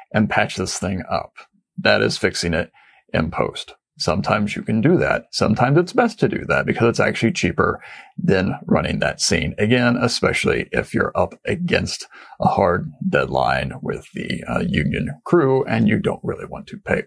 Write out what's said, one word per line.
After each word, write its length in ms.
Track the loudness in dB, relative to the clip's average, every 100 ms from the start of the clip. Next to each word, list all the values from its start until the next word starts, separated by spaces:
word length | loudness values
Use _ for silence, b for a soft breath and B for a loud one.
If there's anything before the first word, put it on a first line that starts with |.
| B
and 160 | 0 2
patch 280 | 2 0 -2
this 200 | -6 -4
thing 240 | -4 -4 -4
up?" 240 | -6 -6 -16 -20 _ _ -2
That 240 | 2 4
is 160 | 2 2
fixing 340 | -2 0 -2
it 180 | -2 -4 b b b _
in 200 | -2 -2
post. 420 | -2 -2 -4 -16 -20 _ _
Sometimes 580 | -2 0 0 0 0 -4
you 60 |
can 200 | -2 2
do 160 | 4 4
that. 280 | 2 0 -4
Sometimes 480 | 0 2 4 4 4
it's 140 | 4
best 260 | 2 0 2
to 100 | 0
do 160 | 0 0
that 220 | 0 0
because 220 | 2 2
it's 100 | 2
actually 320 | 0 2 0
cheaper 500 | 0 0 2 0 -2 B B B -4
than 340 | 2 2 2 -4 0
running 320 | 0 0 -2
that 200 | -2 -2
scene. 360 | 0 0 0 -2
Again, 400 | 2 4 4 2
especially 720 | 0 0 0 0 0 0 -2
if 220 | -4 -2
you're 240 | -4 -4 -2
up 160 | -2 -4 -6
against 640 | -4 -2 -2 -2 -8 -12 B B B
a 100 | 0
hard 420 | 2 2 2 -4 -6 -2
deadline 640 | 0 0 0 0 0 -2 -6
with 300 | -8 -8 -10
the, 300 | -12 -8 -8
uh, 160 | -4 -4
union 500 | 0 0 0 -2 -4 -8
crew 400 | 2 2 4 2 0
and 220 | 2 2
you 100 | 2
don't 260 | 0 -4
really 220 | -6 -8 -10
want 220 | -12 -14
to 100 | -14
pay 280 | -4 -2